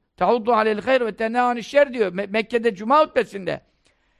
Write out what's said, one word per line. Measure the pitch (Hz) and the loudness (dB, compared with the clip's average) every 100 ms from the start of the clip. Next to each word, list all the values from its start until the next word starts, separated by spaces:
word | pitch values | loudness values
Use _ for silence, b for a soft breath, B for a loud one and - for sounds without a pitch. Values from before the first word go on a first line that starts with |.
| _ _ | _ _
tahuddu | 185 240 220 | 0 2 2
aleyhil | 220 220 208 | 2 2 -2
hayr | 202 262 | 0 0
ve | 226 214 | 0 -4
tenha | 220 247 | -4 0
anişşer." | 247 240 - 277 285 | 0 -2 0 2 2
diyor | 247 190 | 2 -2
Me-, | 180 202 | -2 -4
Mekke'de | 220 220 240 233 185 | -4 -2 0 0 -2
cuma | 214 294 | 2 2
hutbesinde. | 302 269 208 196 170 139 _ _ _ _ _ | 4 0 -4 -6 -8 -8 _ _ _ _ _